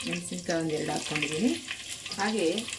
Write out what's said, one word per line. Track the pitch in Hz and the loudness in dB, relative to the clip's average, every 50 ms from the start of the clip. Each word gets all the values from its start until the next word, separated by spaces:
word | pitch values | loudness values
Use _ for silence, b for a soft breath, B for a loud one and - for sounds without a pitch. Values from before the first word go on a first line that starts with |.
| - | -4
ಮೆಣಸಿನ್ಕಾಯಿ | - 175 175 175 - 185 180 - - 170 165 160 | -4 -4 -4 -4 -4 -6 -4 -2 0 0 2 2
ಒಂದು | 160 151 156 | 2 2 0
ಎರಡು | 151 151 151 | 0 0 0
ಹಾಕ್ಕೊಂಡಿದ್ದೀನಿ. | - - - 151 147 147 147 156 160 214 254 330 339 - - - - - - - - - - - 196 | -2 -2 -2 -2 0 0 0 2 2 4 4 2 2 -2 -6 -8 -8 -8 -8 -8 -8 -8 -6 -2 0
ಹಾಗೆ | 196 214 220 214 170 160 180 220 240 - - | 2 2 4 4 4 4 4 2 0 -2 -4